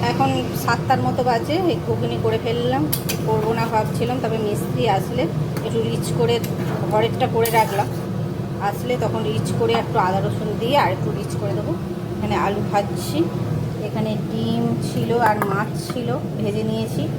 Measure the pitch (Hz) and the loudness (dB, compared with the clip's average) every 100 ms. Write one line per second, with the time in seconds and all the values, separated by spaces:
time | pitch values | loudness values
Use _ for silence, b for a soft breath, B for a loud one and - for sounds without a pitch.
0 | 240 - 277 262 247 - - 233 - 262 | 0 2 2 2 -2 -2 0 0 2 2
1 | 254 - 247 233 226 311 370 233 - 226 | 2 2 2 2 2 2 2 0 0 0
2 | 233 240 226 226 233 233 240 - - 175 | 0 0 0 0 0 0 0 2 0 0
3 | - - - 143 143 226 226 220 214 - | -2 -2 0 0 2 0 0 0 0 0
4 | 240 254 233 226 214 208 - - 247 196 | -2 -2 -2 -2 0 -2 -2 0 2 2
5 | 185 240 320 - - - 226 226 226 233 | 0 -2 -2 -2 -2 -2 -2 0 0 0
6 | - - 233 233 - - - - 180 214 | -2 0 2 2 0 -2 -2 -2 0 2
7 | 226 220 247 233 233 226 214 196 220 - | 2 2 0 2 2 4 2 0 -2 -2
8 | - - - - - - 202 202 247 247 | -4 -4 -4 -4 -4 -2 -2 -2 -2 0
9 | 220 214 214 220 196 196 226 233 214 233 | 0 0 0 0 0 2 2 2 2 2
10 | 185 190 202 202 214 196 226 285 254 226 | 2 2 0 -2 -2 -2 2 4 4 2
11 | 220 202 202 - - 208 - 330 - - | -2 -2 -2 -2 -2 -2 -2 -4 -4 -6
12 | - - 208 202 170 208 202 208 202 - | -4 -4 0 2 2 0 0 0 0 -2
13 | - - 339 - - - - - 214 226 | -2 0 0 0 0 0 -2 -2 -4 -2
14 | 220 208 - 226 226 233 - 233 - - | 0 0 -2 -2 0 2 2 0 0 0
15 | - 233 226 208 202 196 214 - - 254 | 2 4 4 4 2 0 0 -2 -4 -4
16 | 233 262 302 - 208 208 220 220 220 - | -2 -2 -2 -2 0 0 0 0 -2 -2
17 | - | -2